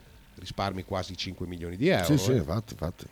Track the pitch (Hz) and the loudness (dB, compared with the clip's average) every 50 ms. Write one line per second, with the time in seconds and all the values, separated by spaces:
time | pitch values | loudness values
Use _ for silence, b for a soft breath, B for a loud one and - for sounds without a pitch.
0 | b b b - - - - - 87 - - - 98 98 92 95 87 - 101 92 | b b b -20 -20 -20 -18 -14 -12 -10 -2 -2 -2 0 0 -4 -4 -2 -2 -2
1 | 90 - 92 - - 95 90 - 90 87 90 85 82 85 87 92 127 180 190 123 | -2 -4 -6 -6 -6 -6 -6 -6 -6 -6 -6 -6 -6 -6 -2 0 4 4 4 4
2 | 90 - 151 135 95 104 131 120 78 69 82 113 110 - - - - 82 - - | 4 4 4 4 6 4 4 4 2 2 0 -2 -2 -6 -8 -4 -4 -4 -4 -6
3 | - - | -14 -18